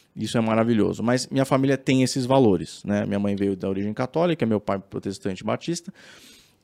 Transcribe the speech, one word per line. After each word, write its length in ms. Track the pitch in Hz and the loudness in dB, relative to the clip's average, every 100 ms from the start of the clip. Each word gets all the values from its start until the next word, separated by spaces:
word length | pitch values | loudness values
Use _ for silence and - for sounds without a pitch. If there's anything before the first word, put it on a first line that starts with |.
| _ - | _ -10
isso 200 | 110 117 | -4 -2
é 20 | |
maravilhoso. 600 | 110 110 113 113 92 95 | 2 2 4 4 2 0
Mas 260 | 107 127 123 | 0 0 0
minha 160 | 135 | -2
família 320 | 131 135 135 135 | 0 2 2 0
tem 260 | - 131 | 2 2
esses 220 | 127 139 | 2 0
valores, 580 | 123 135 120 90 78 - | 2 6 6 4 0 -10
né? 200 | - 104 | -4 -2
Minha 140 | 101 101 | -2 -2
mãe 160 | 101 101 | -2 -2
veio 180 | 98 95 | -2 -2
da 120 | 95 | -4
origem 240 | 95 101 | -4 -4
católica, 520 | 107 127 160 175 160 120 | -4 -4 0 0 0 0
meu 120 | 107 | 0
pai 180 | - 98 | -2 -6
protestante 640 | - 101 110 95 101 95 | -6 -10 -8 -6 -6 -6
batista, 480 | 107 117 - 170 - - - - - - _ _ | -4 -4 -4 -8 -8 -18 -20 -20 -20 -20 _ _